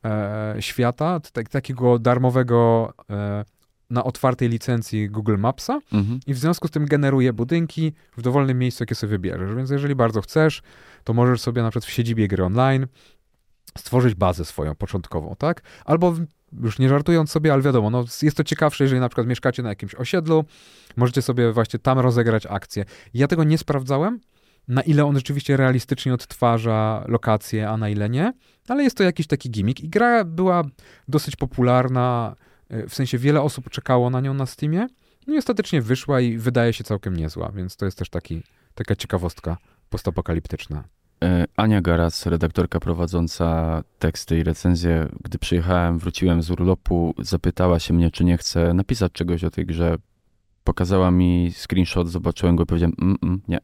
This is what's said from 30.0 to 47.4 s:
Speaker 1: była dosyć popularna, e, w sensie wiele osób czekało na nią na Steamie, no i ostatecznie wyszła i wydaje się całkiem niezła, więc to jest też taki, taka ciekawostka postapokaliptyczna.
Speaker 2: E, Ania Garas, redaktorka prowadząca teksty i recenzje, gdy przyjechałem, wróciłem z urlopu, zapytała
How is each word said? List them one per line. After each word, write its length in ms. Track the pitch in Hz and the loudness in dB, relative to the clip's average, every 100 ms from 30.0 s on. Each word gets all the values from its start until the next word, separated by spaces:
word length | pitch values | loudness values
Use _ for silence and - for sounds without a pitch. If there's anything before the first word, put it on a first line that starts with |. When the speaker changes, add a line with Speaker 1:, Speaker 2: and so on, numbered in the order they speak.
| 240 233 | 2 2
Speaker 1:
była 380 | 175 165 185 175 151 _ - - - | 0 -2 0 2 -2 _ -20 -20 -2
dosyć 280 | 147 - - | -2 -2 -6
popularna, 1000 | 131 - 123 127 127 127 123 120 113 - _ _ _ | -6 0 4 4 2 0 0 -2 -4 -10 _ _ _
e, 200 | 113 - | -10 -8
w 60 | |
sensie 240 | - 131 123 | -6 -4 0
wiele 240 | 135 151 | 2 2
osób 280 | 147 - - | 2 -4 -12
czekało 400 | - - 127 123 | -14 0 2 2
na 100 | 127 | 0
nią 140 | 135 | -2
na 120 | 135 131 | -4 -6
Steamie, 400 | - 151 165 247 _ _ _ - | -4 -2 -2 -4 _ _ _ -4
no 80 | |
i 40 | 302 | -2
ostatecznie 440 | - - - 160 | 0 -2 0 -2
wyszła 380 | 110 127 - 135 | 0 -2 0 2
i 180 | 123 113 | 2 0
wydaje 340 | 117 123 117 | 0 2 2
się 120 | 113 | 0
całkiem 320 | - 101 98 90 | -4 -4 -2 -2
niezła, 360 | 78 85 82 | -4 -4 -8
więc 220 | 98 92 - | -6 -10 -6
to 80 | |
jest 140 | 98 - | -6 -6
też 120 | 87 | -6
taki, 320 | 87 - 82 - _ _ | -8 -8 -12 -12 _ _
taka 220 | - - 101 | -12 -4 -4
ciekawostka 600 | - 95 87 - - 85 _ _ _ | -2 -2 -2 -6 -8 -8 _ _ _
postapokaliptyczna. 920 | 92 - 85 85 82 - 78 - 76 - _ _ _ | -2 -2 -2 -2 -2 -4 -10 -8 -10 -10 _ _ _
Speaker 2:
E, 200 | 85 87 82 - | 2 4 2 2
Ania 240 | 110 104 | 2 4
Garas, 460 | 85 85 85 - - | 4 2 2 0 -2
redaktorka 540 | 82 82 85 87 85 | 0 0 0 0 0
prowadząca 1000 | 92 85 85 87 85 - 85 82 80 80 - _ | -2 -2 0 0 -2 0 0 0 0 -4 -6 _
teksty 400 | 85 - - 82 | -2 -2 -2 0
i 40 | |
recenzje, 640 | 80 82 95 87 85 82 78 - | 0 0 0 2 2 0 -2 -8
gdy 140 | - - | -10 -8
przyjechałem, 600 | - 87 87 90 87 85 | -2 0 2 2 2 0
wróciłem 440 | 87 - 90 82 | -4 -2 2 2
z 80 | 80 | 0
urlopu, 640 | 85 90 92 - 87 85 - | 0 0 0 0 0 0 -2
zapytała 600 | - 87 | -4 -2